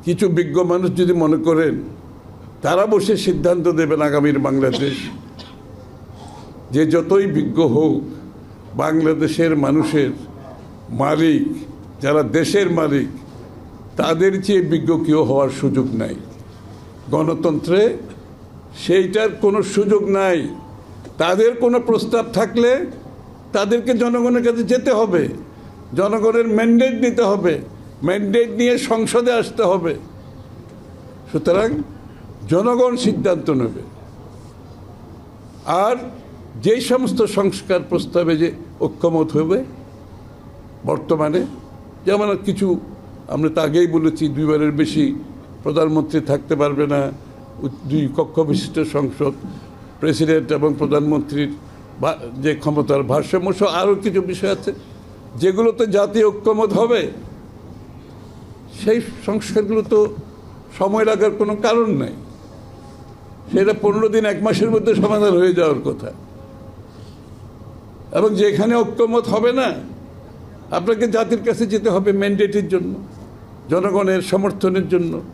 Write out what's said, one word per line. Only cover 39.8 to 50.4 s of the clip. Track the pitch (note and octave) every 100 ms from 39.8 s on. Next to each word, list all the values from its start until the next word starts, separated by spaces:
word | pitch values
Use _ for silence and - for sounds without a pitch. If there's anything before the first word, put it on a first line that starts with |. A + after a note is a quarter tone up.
| - - - - - - - - - - -
বর্তমানে, | D3 - D#3+ D3+ E3 C#4 - - - - - E3+
যেমন | G3+ G#3 G3 -
কিছু, | F#3 G3 F3 - - - - -
আমরা | C#3 D#3
তো | D#3+
আগেই | D#3 D#3 F3
বলেছি, | D#3+ D#3 D#3 D#3
দুইবারের | C3+ D#3 D3+ D3+
বেশি | C#3+ D#3 D#3 C#3 - - - - -
প্রধানমন্ত্রী | - D3+ D#3+ D#3 C#3+ D#3
থাকতে | - C#3 - D3+
পারবে | D3 C#3+ D3
না, | C#3+ C#3 C#3 - - - -
উ-, | C#3 B2+ -
দুই | D3+ C#3 -
কক্ষ | D#3 D#3+
বিশিষ্ট | D#3 C3 - D#3+
সংসদ, | D#3 C#3+ C#3 - C#3+ C#3 - - - - - -
প্রেসিডেন্ট | D3+ C3 D#3 D#3+